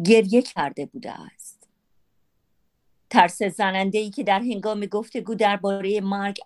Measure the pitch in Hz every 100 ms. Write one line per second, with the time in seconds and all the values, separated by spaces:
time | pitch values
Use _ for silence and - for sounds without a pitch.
0 | 175 226 196 233 254 - 143 131 143 -
1 | 104 - - - - - _ _ _ _
2 | _ _ _ _ _ _ _ _ _ _
3 | _ 240 180 - 202 - 196 190 196 208
4 | 214 196 202 196 240 220 208 208 208 208
5 | 226 247 - 214 208 202 196 196 190 208
6 | 196 202 196 196